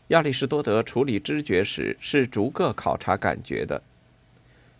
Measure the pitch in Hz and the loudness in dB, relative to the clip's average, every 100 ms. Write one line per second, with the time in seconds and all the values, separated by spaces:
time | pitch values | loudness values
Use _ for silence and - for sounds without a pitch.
0 | - 165 151 127 131 147 139 107 120 120 | 2 2 2 -2 -2 -2 2 0 0 0
1 | 139 101 - 151 143 92 101 - 53 - | 0 0 -2 -4 0 2 2 -2 -4 -6
2 | - 147 123 110 113 - 165 - - 78 | 0 2 2 0 0 0 0 0 -2 -2
3 | - 98 98 69 - 58 - 69 _ _ | 0 2 2 -2 -4 -4 -4 -6 _ _
4 | _ _ _ _ _ _ _ | _ _ _ _ _ _ _